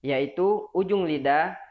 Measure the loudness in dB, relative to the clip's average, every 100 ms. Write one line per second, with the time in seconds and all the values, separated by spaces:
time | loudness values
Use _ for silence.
0 | -2 -2 -2 0 0 0 -2 -2 0 0
1 | 0 0 2 2 0 -4 -18